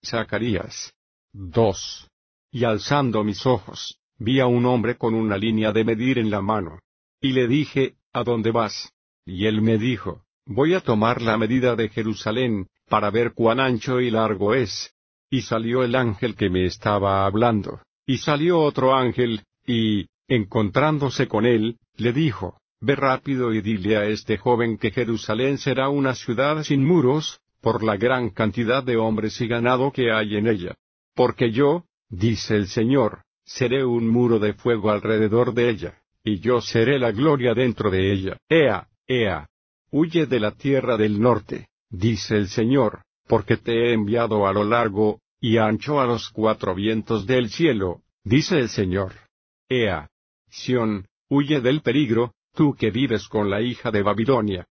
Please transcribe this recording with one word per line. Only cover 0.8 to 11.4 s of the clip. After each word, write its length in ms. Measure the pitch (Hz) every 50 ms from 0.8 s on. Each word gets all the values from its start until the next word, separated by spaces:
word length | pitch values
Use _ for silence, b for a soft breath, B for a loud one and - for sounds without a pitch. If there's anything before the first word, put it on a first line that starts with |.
| - - _ _ _ _ _ _ _ _
dos. 760 | _ 101 98 90 82 123 117 104 92 - - - - - - _ _ _ _ _ _ _ _ _
Y 120 | - 123 123
alzando 600 | 117 110 101 - - 143 147 139 123 104 110 104
mis 220 | 107 101 - -
ojos, 540 | 135 127 - - - - - - - - _ _ _ _
vi 220 | _ 110 107 131 135
a 80 | 131
un 180 | 123 120 120 120
hombre 320 | 123 127 120 104 113 120
con 160 | - - 117 113
una 240 | 113 113 107 101
línea 340 | 98 101 113 110 110 110 107
de 120 | 104 110 110
medir 340 | 110 117 107 120 131 131
en 140 | 120 113 107
la 100 | 101 101
mano. 380 | 98 101 110 107 95 82 78 90 _ _ _ _ _ _ _ _
Y 120 | - 139 127
le 140 | 131 123
dije, 480 | 117 123 151 147 - - 135 131 127 _ _ _ _ _
"¿A 100 | 123 120
dónde 280 | 120 120 113 107 113
vas?". 400 | 113 117 113 104 - - - - _ _ _ _ _ _ _
Y 200 | - 92 90 101
él 160 | 110 110 107
me 160 | 107 113 113
dijo, 460 | 107 110 127 123 113 - 98 80 - _ _ _ _ _
"Voy 280 | - 98 107 139 160 180
a 60 | 190
tomar 420 | - - 120 107 110 113 123 117
la 160 | 117 113 107
medida 380 | 113